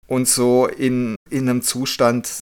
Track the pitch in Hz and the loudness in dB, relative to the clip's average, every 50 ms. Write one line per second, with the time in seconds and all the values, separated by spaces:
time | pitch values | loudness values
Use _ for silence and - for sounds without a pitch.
0 | _ - 131 127 127 123 - 131 123 123 123 127 127 - - - 131 127 127 123 | _ -4 -2 0 0 0 0 2 4 4 4 4 4 2 0 0 0 0 0 0
1 | 123 113 107 - _ - 156 135 131 127 123 123 120 - - 123 135 - - - | -2 -4 -6 -8 _ -6 -4 -2 0 0 0 -2 -2 -4 -4 -4 -4 -4 0 2
2 | 131 117 120 123 110 - - - - | 2 2 2 0 -4 -6 -10 -12 -14